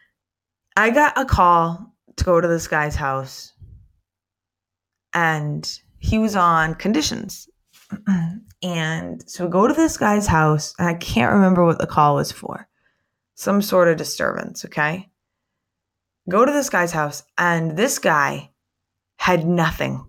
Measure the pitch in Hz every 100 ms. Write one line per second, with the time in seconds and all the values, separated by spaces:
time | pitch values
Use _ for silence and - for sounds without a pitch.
0 | _ _ _ _ _ _ _ - 220 254
1 | 294 240 269 - 175 170 165 175 226 _
2 | _ - - 170 170 165 - 156 147 147
3 | 143 135 131 - - _ - - _ _
4 | _ _ _ _ _ _ _ _ _ _
5 | _ 175 165 156 147 147 - - _ _
6 | - 220 220 202 175 165 160 160 190 233
7 | 285 - 196 - - _ _ _ - -
8 | - 185 165 202 - - 180 170 160 165
9 | 175 170 - - 180 180 233 302 320 -
10 | 214 208 202 160 156 151 - - 175 170
11 | - 226 240 202 190 180 170 - - -
12 | 147 143 151 - - - - _ _ _
13 | _ _ _ - - 202 202 185 175 160
14 | 156 - 65 50 50 - - - 151 175
15 | - _ _ _ _ _ _ _ _ _
16 | _ _ - 190 262 294 269 190 170 170
17 | 147 143 - - 175 165 160 156 262 -
18 | 190 151 139 143 - _ _ _ _ _
19 | _ - - 175 160 175 160 - 135 135